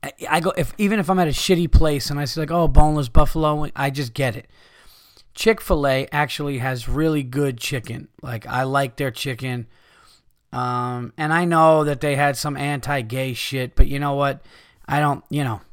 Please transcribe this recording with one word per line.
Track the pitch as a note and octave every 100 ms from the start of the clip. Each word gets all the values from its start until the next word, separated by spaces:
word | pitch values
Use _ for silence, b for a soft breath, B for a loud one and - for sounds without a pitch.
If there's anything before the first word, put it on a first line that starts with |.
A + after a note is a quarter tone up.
I, | - - -
I | D#3
go, | F3 -
if, | D#3+ -
even | G3+ G#3+
if | E3
I'm | F#3
at | E3+
a |
shitty | C3+ - F3+ E3+
place | - D#3 D3 -
and | C#3+
I | D3
see, | -
like, | D3+
"Oh, | E3+ E3
boneless | C3 D3+ D3+ C3
buffalo," | - D3 E3 D#3 D3+ D3+ -
I | C#3
just | C#3 C3
get | A2+ C3 G#2
it. | - b b b b b b b b -
Chick-fil-A | A3+ A3 - E3 C#3+ C3 C3+
actually | D3 D3 - D3 C#3
has | B2+ B2+ A2+
really | B2+ D#3+ D3+
good | C3 C3 C#3+ B2
chicken. | - C3+ - A#2 D3 _
Like, | C3 A#2 A2
I | B2
like | C3 C#3 C#3 -
their | C#3
chicken. | A#2 C#3 B2 C3 B2 A2+ b b b b b b _ _
Um, | B2+ B2 B2 B2 B2 A#2+ -
and | D3+
I | E3 F3
know | E3 D#3+ D#3
that | D3 C#3
they | D3+ C#3
had | C#3+ C3+
some | D3+ C#3
anti-gay | C#3+ C#3+ C3 C#3+ A2+ B2+ C3
shit, | A#2+ - C3+ B2+ -
but | -
you | C#3
know | D3 C#3
what? | C#3+ C#3 b b b b b
I | C#3+
don't, | D3 C#3 -
you | C#3+
know | C3+ G#2+ -